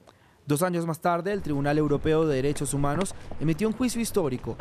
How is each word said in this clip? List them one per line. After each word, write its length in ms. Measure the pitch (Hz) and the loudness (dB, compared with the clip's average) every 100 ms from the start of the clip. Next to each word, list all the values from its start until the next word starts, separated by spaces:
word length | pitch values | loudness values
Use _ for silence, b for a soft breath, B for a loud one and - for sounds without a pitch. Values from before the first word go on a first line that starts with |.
| - b b b - | -20 b b b -2
Dos 160 | 147 | 0
años 240 | 180 170 165 | 0 0 -2
más 140 | 151 | -2
tarde, 320 | 180 170 175 | 0 0 0
el 100 | 202 | -2
Tribunal 360 | 156 139 143 151 | -2 0 2 2
Europeo 480 | 151 143 156 156 160 | 2 2 2 4 4
de 100 | 135 | 2
Derechos 380 | 139 143 139 | 0 0 -2
Humanos 400 | 139 143 151 196 - B - | 0 0 0 -2 -6 B -4
emitió 260 | 147 156 220 | 0 0 0
un 80 | |
juicio 260 | 214 254 233 | 0 -2 -2
histórico, 560 | 226 202 151 123 117 - | -2 0 0 -2 -6 -10